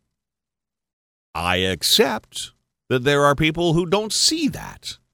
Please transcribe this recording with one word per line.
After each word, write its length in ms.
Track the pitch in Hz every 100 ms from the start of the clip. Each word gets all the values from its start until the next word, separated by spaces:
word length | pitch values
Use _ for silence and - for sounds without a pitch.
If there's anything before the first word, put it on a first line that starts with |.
| _ _ _ _ _ _ _ _ _ _ _ _ _
I 220 | 80 87 90
accept 960 | 92 90 - - 254 220 - - - _ _ _ _
that 140 | 127
there 220 | 127 143
are 100 | 143
people 380 | 143 156 160 175
who 120 | 160
don't 280 | 175 196 214
see 340 | - - 320 285
that. 500 | - 50 50 - - _